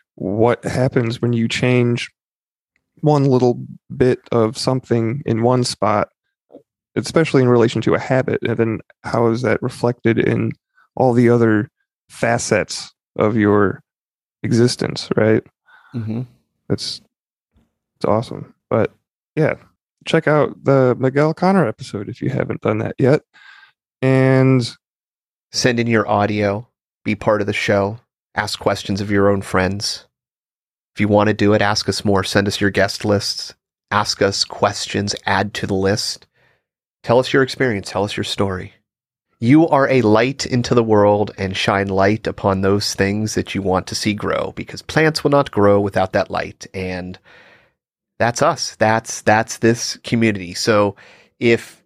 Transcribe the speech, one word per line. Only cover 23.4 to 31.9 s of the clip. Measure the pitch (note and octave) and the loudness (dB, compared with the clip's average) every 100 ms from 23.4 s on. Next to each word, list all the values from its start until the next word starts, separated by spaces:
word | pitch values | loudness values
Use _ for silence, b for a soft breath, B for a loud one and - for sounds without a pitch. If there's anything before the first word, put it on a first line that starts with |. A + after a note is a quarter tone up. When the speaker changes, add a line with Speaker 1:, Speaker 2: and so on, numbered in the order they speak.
| B B B _ _ _ | B B B _ _ _
Speaker 1:
And | C3 C3 C3 C3 C3 C3 A#2 - _ _ _ _ _ _ _ | 0 2 4 4 4 2 0 -10 _ _ _ _ _ _ _
Speaker 2:
send | - B2+ A#2+ | -2 0 0
in | A#2 | 0
your | A2+ G#2 | 0 2
audio, | G#2 G#2 G#2 G2+ G2+ - _ _ _ | 0 0 0 -2 -2 -8 _ _ _
be | - G#2+ | -6 -2
part | - G#2 | 0 0
of | G#2 | -2
the | |
show, | - - G2+ G2 A#2 _ _ _ - | -4 0 0 0 -6 _ _ _ -8
ask | G#2 - | -6 -4
questions | G#2+ G2+ - G2+ | -4 -4 -4 -6
of | G#2 | -2
your | G2+ G2 | 2 2
own | G2 | 0
friends. | - F#2 F#2 G2+ - - - _ _ _ _ _ _ _ _ - | -2 -2 -2 -2 -8 -10 -16 _ _ _ _ _ _ _ _ -2
If | |
you | G#2 | 2
want | G#2 G#2 | 4 4
to | |
do | G#2 G2+ | 2 2
it, | G#2+ | 4
ask | G2+ G#2+ | 2 0
us | - | -4